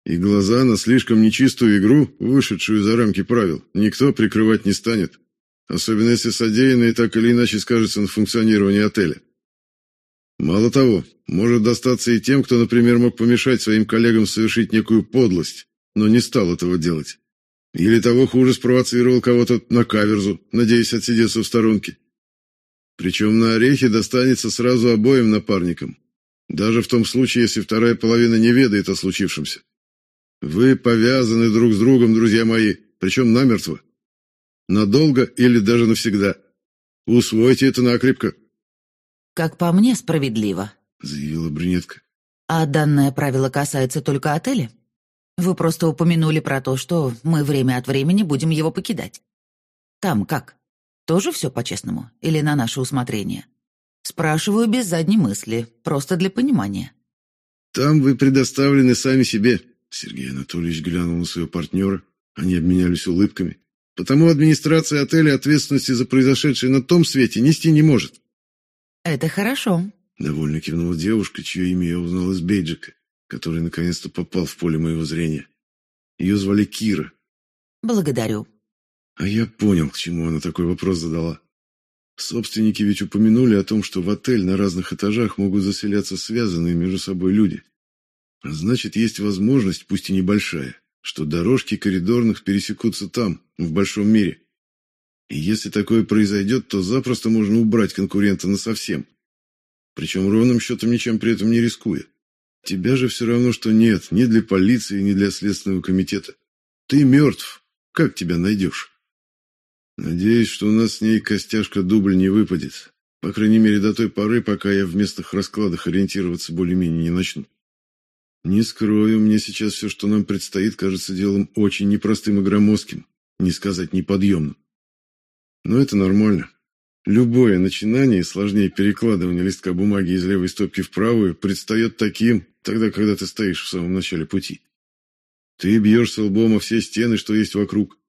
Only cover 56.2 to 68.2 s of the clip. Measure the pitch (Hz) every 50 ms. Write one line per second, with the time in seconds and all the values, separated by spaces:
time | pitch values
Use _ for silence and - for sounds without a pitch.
56.2 | 185 190 - 240 247 294 262 151 98 101 98 92 - - _ _ _ _ _ _
57.2 | _ _ _ _ _ _ _ _ _ _ - - 135 147 156 151 135 135 135 120
58.2 | 139 135 131 135 127 - - - 139 143 139 139 131 127 120 - - 135 131 135
59.2 | 123 - - 107 104 123 117 92 - _ _ _ _ _ - - - 57 58 62
60.2 | 65 65 67 67 67 - - 85 85 85 82 80 76 87 85 90 87 85 85 85
61.2 | 87 82 - 87 85 78 - 87 82 - - 92 98 98 98 87 - _ _ _
62.2 | _ _ _ - 78 92 90 85 78 90 90 92 90 87 87 80 - 95 85 87
63.2 | 101 104 - - 92 80 80 _ _ _ _ _ _ _ _ - 92 120 135 147
64.2 | 165 165 165 139 156 156 156 - - 151 160 160 160 - 151 147 139 - 160 165
65.2 | 156 151 139 - - 139 151 143 - - 143 131 - - 127 117 127 - 127 135
66.2 | 127 135 135 - - 151 123 - 131 131 131 135 123 - 175 180 156 - - 135
67.2 | 123 - - 117 120 147 156 - - 160 156 151 151 160 139 131 - - _ -